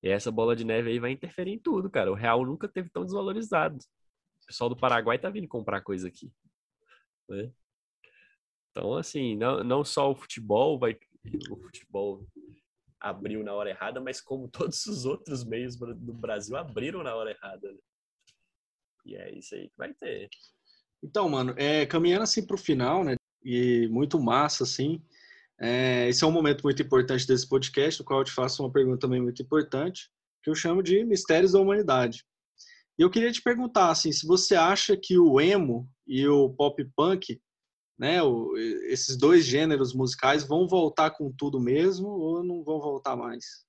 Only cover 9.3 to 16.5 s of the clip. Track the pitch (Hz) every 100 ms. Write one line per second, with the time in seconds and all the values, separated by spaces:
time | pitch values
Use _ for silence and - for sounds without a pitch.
9.3 | 107 117 135 123 123 110 - 139 135 -
10.3 | - 110 104 139 143 120 110 _ _ -
11.3 | 98 - 95 - - _ 98 101 98 98
12.3 | - - - _ _ _ _ 104 95 101
13.3 | 107 104 101 101 95 98 127 131 131 -
14.3 | 135 123 - - - - 202 127 147 -
15.3 | 135 120 113 123 120 120 117 120 117 110
16.3 | 107 101